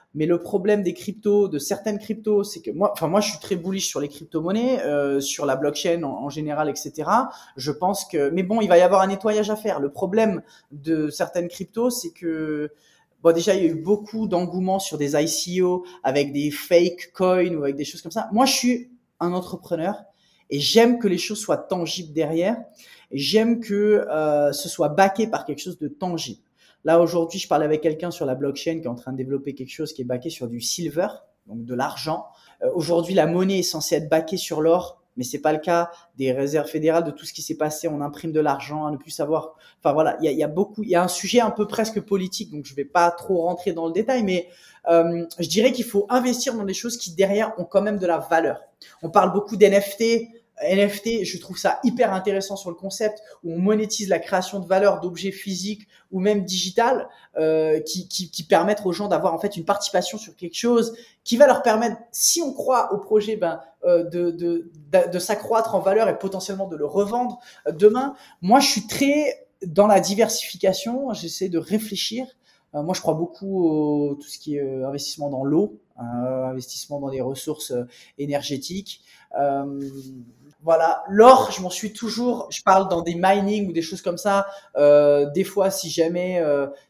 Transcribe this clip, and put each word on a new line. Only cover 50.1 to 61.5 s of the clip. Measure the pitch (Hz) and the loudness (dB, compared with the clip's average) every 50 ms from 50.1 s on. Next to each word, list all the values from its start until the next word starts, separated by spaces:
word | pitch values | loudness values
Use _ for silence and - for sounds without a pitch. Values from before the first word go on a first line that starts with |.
| 233 226 233 - - - _ _ _ - | 2 2 0 -4 -14 -20 _ _ _ -4
N | 147 156 190 196 202 202 | 0 2 4 4 4 2
F | 202 - | 2 -2
T, | - 226 233 220 185 | -4 -2 -2 -2 -2
je | 175 - 170 | -4 -6 -10
trouve | - - 185 | -12 -12 -8
ça | - - 185 - - - | -2 -2 0 0 0 0
hyper | 233 240 247 233 214 | 0 2 2 2 2
intéressant | 190 190 185 208 196 196 196 - 202 | 2 0 -2 0 -2 -2 -2 -4 -8
sur | 196 - 180 | -10 -10 -10
le | 170 | -10
concept | - 185 190 185 - 220 214 - - - - - - - | -10 -10 -10 -6 -2 -2 -2 -4 -4 -14 -20 -18 -12 -10
où | 170 165 | -6 -2
on | 170 | 0
monétise | 185 202 214 214 220 208 - - 208 185 | 2 2 2 2 0 -2 -4 -4 -2 0
la | 180 165 | 0 0
création | 165 - 196 185 185 - 202 196 | 0 0 -2 -2 -2 -2 -6 -8
de | 175 | -2
valeur | 170 185 190 202 202 180 - | 0 2 4 4 4 2 2
d'objets | 180 175 170 160 180 196 | -2 -8 -8 -6 -6 -6
physiques | 185 - - 202 185 175 185 208 214 208 - _ _ _ _ - | -8 -8 -8 -8 -6 -6 -6 -6 -8 -10 -12 _ _ _ _ -10
ou | 185 185 | -4 -2
même | 185 208 214 208 185 | 0 2 2 0 0
digital, | 175 185 180 175 185 - 233 233 190 175 - - - - - - _ - | -4 -4 -4 -4 -4 0 0 2 2 2 0 -2 -8 -14 -20 -20 _ -4
euh, | - 156 160 160 156 156 156 156 160 | 0 0 2 2 2 2 2 2 0
qui, | 156 - - 185 175 - | 0 -4 -8 -8 -8 -8
qui, | - - 185 160 | -8 -8 -8 -8
qui | - - 165 | -10 -8 0
permettent | - 196 165 170 196 208 208 - | 4 4 4 4 4 0 0 -2
aux | 185 | -4
gens | 170 175 208 | -4 -2 -2
d'avoir | 190 180 147 175 180 165 | -2 0 0 0 0 0
en | 160 | 0
fait | - 202 - | -4 -4 -6
une | 170 160 | -4 -2
participation | - 196 - - - - 180 202 - - | -2 -2 -2 -2 -2 -2 -2 -2 -2 -6
sur | 214 - - - | -12 -14 -16 -18
quelque | - 185 170 - | -14 -14 -12 -8
chose | - - 240 240 233 220 226 - - - - _ _ - | -2 0 2 2 2 2 0 -4 -12 -18 -20 _ _ -6
qui | - 233 | 0 4
va | 226 294 | 6 8
leur | 277 | 8